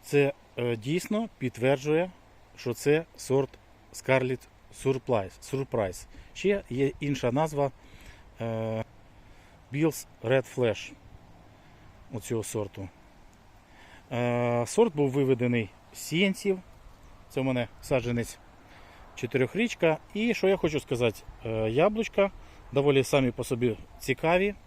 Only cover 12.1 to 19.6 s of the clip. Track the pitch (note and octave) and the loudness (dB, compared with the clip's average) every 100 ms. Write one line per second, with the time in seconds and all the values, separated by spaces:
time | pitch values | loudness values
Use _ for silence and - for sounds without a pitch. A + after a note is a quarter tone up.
12.1 | A2+ - A2+ G#2 A2 G#2 - F#2+ - - | -12 -4 -4 -2 -6 -6 -8 -12 -14 -20
13.1 | - - - - - - - - - - | -20 -20 -20 -20 -20 -20 -20 -20 -20 -8
14.1 | A#2+ A#2+ A#2+ A#2+ A#2+ A#2+ - A3+ D3 C#3+ | -2 0 2 2 0 0 2 2 4 0
15.1 | C3+ C3+ B2+ B2 A#2+ A2 - - - - | 2 2 2 2 0 -2 -10 -20 -16 -4
16.1 | D#3+ G3 F#3 G3+ F#3 - - - - - | 0 0 0 -2 -4 -6 -20 -20 -20 -20
17.1 | - - - C3 B2+ A#2 - - C3+ A#2+ | -20 -8 -4 0 0 -2 -8 -2 0 0
18.1 | A#2+ A2+ - - - - - - - - | -2 -4 -10 -20 -20 -20 -20 -20 -20 -20
19.1 | - A#2+ C3+ B2+ F3+ | -10 -4 0 0 0